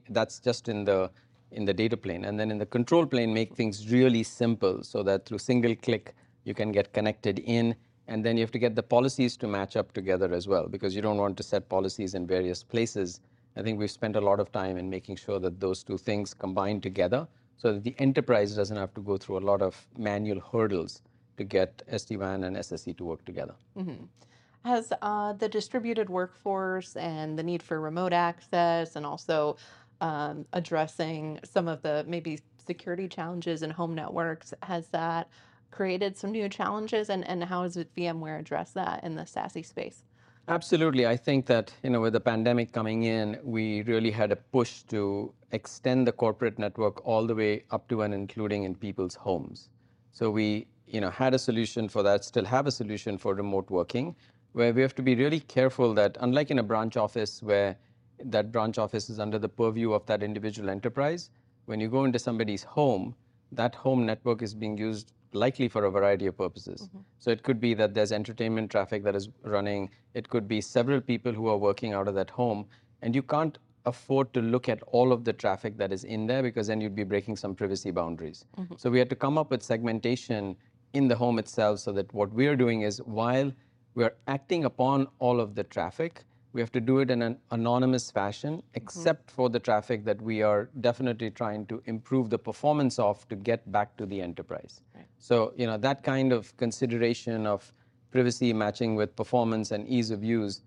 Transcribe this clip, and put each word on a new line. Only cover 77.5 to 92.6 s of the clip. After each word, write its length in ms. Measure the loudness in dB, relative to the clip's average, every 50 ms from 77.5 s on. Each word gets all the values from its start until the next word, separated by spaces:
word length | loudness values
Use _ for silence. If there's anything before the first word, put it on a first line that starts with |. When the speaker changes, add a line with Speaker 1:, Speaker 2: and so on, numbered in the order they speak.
| -6
Speaker 1:
privacy 380 | -4 -2 -2 -2 -4 -4 -2
boundaries. 540 | -2 -2 -2 -2 -4 -6 -8 -12 -12 -14 -20 _ -14 -12
Speaker 2:
Mm-hmm. 180 | -12 -12 -12 -4
Speaker 1:
So 120 | -2 2
we 100 | 4 4
had 100 | 4 2
to 60 | 2 0
come 200 | 0 2 2 2
up 140 | 0 0
with 100 | -2 -4
segmentation 920 | -2 -2 -2 -2 0 -2 -2 0 0 0 0 0 -2 -2 -2 -2 -2 -4 -6 -10 _ _ _ _ _ _ 0
in 160 | 2 4 4
the 60 | 4
home 220 | 4 4 2 2 2
itself 440 | 0 -2 0 2 2 2 2 2
so 100 | -2 -2
that 200 | -2 -2 -4 -2 -2
what 180 | -2 -2 0
we 160 | 2 2 4 4
are 80 | 4
doing 260 | 4 4 4 2 2
is 180 | 0 -2 -2 -4
while 520 | -8 -6 -4 -2 0 2 2 2 0 0 -4 -8 _ _ _ _ _ _ _
we're 200 | 0 0 0 0 -2 _ -4
acting 360 | -4 -4 -2 -2 0 0 0
upon 440 | 0 0 2 2 4 4 4 2 0 -2 _
all 220 | 2 2 4 2
of 140 | 2 0 -2
the 80 | -6 -6
traffic, 580 | -4 -4 -4 -4 -4 -4 -4 -6 -6 -6 -12 -20 _ _ _ _ _ -4
we 80 | -4
have 100 | -4 -2
to 80 | -2 0
do 200 | 2 4 4 4
it 120 | 4 4
in 100 | 2 2
an 160 | 0 0 -2 -6 _ _
anonymous 580 | -4 0 2 2 4 4 4 4 2 2 0 -2
fashion, 460 | -2 -2 -2 -2 -4 -6 -6 -6 -6
Speaker 2:
Mm-hmm. 220 | -6 -10 _ -10 -10
Speaker 1:
except 520 | -10 -10 -10 -2 0 0 0 0 -4 -10
for 200 | -2 0 0 0
the 100 | 0 0
traffic 460 | 2 2 2 2 2 0 -2 -2 0
that 140 | -2 -2 -2
we 200 | -2 -2 0 2
are 280 | 4 4 4 4 2 -2 -6 -2
definitely 500 | 0 0 0 0 -2 -2 -2 -2 -4 -6
trying 360 | -4 -4 -4 -4 -4 -6 -6 -8
to 160 | -8 -8 -6
improve 440 | -8 -8 -8 -4 0 0 0 2 2
the 100 | -2 -2
performance 580 | -2 -6 -8 0